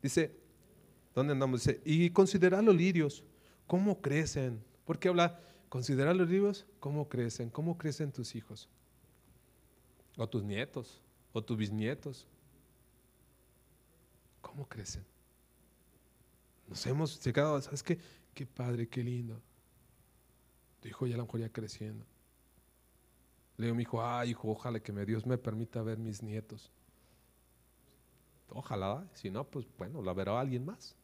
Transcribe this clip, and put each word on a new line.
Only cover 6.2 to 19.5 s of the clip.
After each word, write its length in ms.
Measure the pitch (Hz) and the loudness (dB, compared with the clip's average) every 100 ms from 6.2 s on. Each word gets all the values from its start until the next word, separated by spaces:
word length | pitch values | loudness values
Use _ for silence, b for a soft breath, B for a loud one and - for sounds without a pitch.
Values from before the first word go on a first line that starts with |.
| 175 | 4
lirios, 380 | 185 202 196 - - | 4 4 0 -8 -10
¿cómo 300 | 143 147 147 | -4 -4 -2
crecen? 400 | 123 117 - 117 | -2 -2 -2 -8
¿Cómo 260 | 113 165 170 | -4 -4 -2
crecen 340 | 156 143 151 | -4 -4 -4
tus 240 | 131 117 | -4 -8
hijos? 360 | 117 - 104 - _ _ _ _ _ _ - _ _ _ _ _ _ _ - | -10 -12 -18 -18 _ _ _ _ _ _ -20 _ _ _ _ _ _ _ -6
O 100 | 113 | -4
tus 160 | 120 | -2
nietos, 600 | 101 101 135 - 113 - _ _ _ | -2 -4 -4 -8 -12 -16 _ _ _
o 100 | 113 | -8
tus 100 | 110 113 | -4 -2
bisnietos. 680 | 107 107 107 143 147 127 - _ _ - _ _ _ _ _ _ _ _ _ _ _ _ _ _ _ _ _ _ | -2 0 -2 -4 -8 -14 -18 _ _ -20 _ _ _ _ _ _ _ _ _ _ _ _ _ _ _ _ _ _
¿Cómo 260 | - 139 139 | -18 -14 -12
crecen? 380 | 113 95 - 98 _ _ _ _ _ _ _ _ _ _ _ _ _ _ _ - | -10 -10 -10 -14 _ _ _ _ _ _ _ _ _ _ _ _ _ _ _ -14
Nos 180 | 98 - | -6 -2
hemos 360 | 139 156 - | 0 -2 -2
llegado, 380 | - 120 147 147 | -2 2 2 2
¿sabes 220 | 135 143 | -2 -10
qué? 160 | - 175 B B B | -4 -4 B B B
Qué 140 | - 117 | -14 -14
padre, 420 | - 123 120 117 | -6 -4 -2 -4
qué 160 | - | -4
lindo. 340 | 120 123 120 113 - | -4 -4 -6 -12 -16